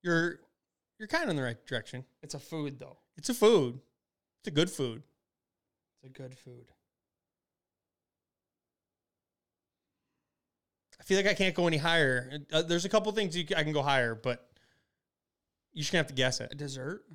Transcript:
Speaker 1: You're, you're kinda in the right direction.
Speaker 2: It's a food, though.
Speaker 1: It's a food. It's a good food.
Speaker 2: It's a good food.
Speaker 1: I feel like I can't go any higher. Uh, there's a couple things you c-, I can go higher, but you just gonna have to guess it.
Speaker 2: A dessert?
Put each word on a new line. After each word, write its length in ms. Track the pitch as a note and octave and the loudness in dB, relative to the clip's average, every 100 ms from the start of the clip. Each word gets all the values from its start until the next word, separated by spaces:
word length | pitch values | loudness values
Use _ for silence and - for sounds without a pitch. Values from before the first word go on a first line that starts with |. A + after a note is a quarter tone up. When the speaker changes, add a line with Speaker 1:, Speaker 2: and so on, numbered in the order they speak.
Speaker 1:
You're, 380 | F3+ E3+ E3+ - _ _ _ _ _ _ | 2 2 2 -4 _ _ _ _ _ _
you're 100 | G#3+ | -4
kinda 220 | D#4+ D#4 | -2 0
in 60 | D3+ | -2
the 60 | |
right 220 | B2+ A#2 - | -2 -6 -6
direction. 380 | B2 - B2+ C3+ _ | -8 -6 -14 -14 _
Speaker 2:
It's 120 | D3 | -14
a 40 | D3 | -14
food, 400 | - D#3+ D3 B2 | -10 -8 -8 -10
though. 200 | C#3 - _ - | -18 -20 _ -10
Speaker 1:
It's 140 | - | -6
a 40 | |
food. 460 | B3 G#3+ G#3+ B2+ B2+ _ _ _ _ _ _ | 4 6 8 4 -4 _ _ _ _ _ _
It's 80 | - | -2
a 20 | |
good 200 | D3 F3+ | 0 0
food. 320 | - B2+ A2+ - _ _ _ _ _ _ _ _ _ | 0 -6 -6 -16 _ _ _ _ _ _ _ _ _
Speaker 2:
It's 80 | C3+ | -20
a 120 | C3 | -18
good 140 | C3 C3 | -18 -18
food. 300 | - A#2+ A#2 _ _ _ _ _ _ _ _ _ _ _ _ _ _ _ _ _ _ _ _ _ _ _ _ _ _ _ _ _ _ _ _ _ _ _ _ _ _ _ _ _ _ _ | -20 -20 -20 _ _ _ _ _ _ _ _ _ _ _ _ _ _ _ _ _ _ _ _ _ _ _ _ _ _ _ _ _ _ _ _ _ _ _ _ _ _ _ _ _ _ _
Speaker 1:
I 20 | |
feel 120 | - G3 | 0 2
like 100 | G3 | 2
I 80 | |
can't 200 | F3+ F#3+ | 2 0
go 120 | F3+ E3+ | 2 2
any 100 | D#3 | 2
higher. 600 | E3 E3 C#3 B2+ B2+ D3 C#3+ | 2 4 4 2 -2 -12 -2
Uh, 100 | D#3 | -2
there's 220 | E3 F3 | 0 -2
a 40 | F3+ | 2
couple 220 | A3 G#3 | 0 0
things 240 | G#3 G3 E3+ | -2 -2 -4
you 100 | E3 | -2
c-, 80 | |
I 80 | F3 | -2
can 100 | D#3 | 0
go 100 | D3 | 0
higher, 320 | C#3 C3+ A#2+ | 2 2 2
but 340 | A2 B2+ A#2+ _ _ _ _ _ _ _ _ _ _ _ _ _ | -2 -4 -6 _ _ _ _ _ _ _ _ _ _ _ _ _
you 80 | - | -8
just 100 | C#3+ | -2
gonna 80 | F3 | 0
have 60 | D#3 | 0
to 60 | |
guess 260 | C3 B2+ B2+ | 0 0 0
it. 120 | B2 | -8
Speaker 2:
A 20 | |
dessert? 500 | C#3+ D3 C3 C3 G3 _ | -10 -10 -8 -10 -10 _